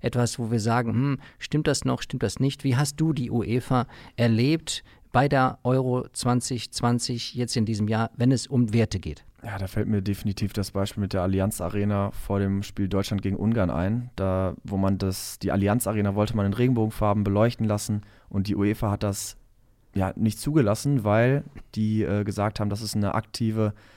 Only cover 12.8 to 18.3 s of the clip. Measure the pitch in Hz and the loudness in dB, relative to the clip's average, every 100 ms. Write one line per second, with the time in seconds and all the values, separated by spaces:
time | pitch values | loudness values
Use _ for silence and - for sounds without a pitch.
12.8 | 98 98 98 98 98 98 101 117 92 62 | -2 0 0 -2 -2 0 0 2 2 0
13.8 | 92 113 123 - 95 92 95 - - 98 | 0 -2 -4 -4 -2 0 -2 -4 -4 0
14.8 | 98 95 98 92 - - 98 98 98 113 | 0 2 0 -2 -8 -6 -2 2 2 2
15.8 | 98 107 101 98 104 110 98 101 123 123 | 2 0 2 2 2 2 0 2 2 2
16.8 | 110 - 107 104 98 98 117 - 110 104 | 0 0 0 2 2 4 2 2 0 0
17.8 | - 107 - - - | -2 -4 -6 -16 -6